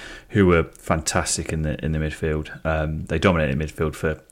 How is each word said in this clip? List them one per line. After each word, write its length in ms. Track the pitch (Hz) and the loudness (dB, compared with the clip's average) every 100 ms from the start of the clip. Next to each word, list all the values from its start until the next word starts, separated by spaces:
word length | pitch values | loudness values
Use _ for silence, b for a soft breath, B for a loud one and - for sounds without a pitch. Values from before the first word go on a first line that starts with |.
| B B B | B B B
who 160 | 110 92 | 4 6
were 180 | 85 | 6
fantastic 880 | 76 - - 82 - 92 80 - 80 | 4 -4 -2 0 0 -2 0 -4 -2
in 120 | 80 | -2
the, 200 | 76 - | -2 -2
in 80 | 78 | -2
the 80 | 78 | 0
midfield. 640 | 78 - 82 78 76 - | -2 -2 -2 -2 -4 -6
Um, 420 | 80 78 78 78 - | -2 0 0 -4 -2
they 120 | 80 | 0
dominated 380 | 98 85 71 67 | 2 2 2 0
midfield 380 | 78 - 78 - | -4 -4 -4 -2
for 260 | 82 76 - | -4 -4 -8